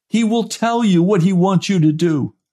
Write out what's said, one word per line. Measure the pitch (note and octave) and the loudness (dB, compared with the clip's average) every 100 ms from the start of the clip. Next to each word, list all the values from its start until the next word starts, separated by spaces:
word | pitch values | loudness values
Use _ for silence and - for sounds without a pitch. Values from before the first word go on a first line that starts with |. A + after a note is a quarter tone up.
| _ | _
He | A3 | -2
will | A3+ A#3 A3+ | 0 -2 -4
tell | - A3+ A#3 | -4 -4 0
you | A3 F3 | 2 2
what | F3 G#3 | 2 2
he | E3+ | 2
wants | F#3 F#3 F#3 - | 2 0 0 0
you | F#3+ | 0
to | D#3 | 0
do. | D#3 F3 D3+ A#2+ - _ | 0 0 -2 -4 -10 _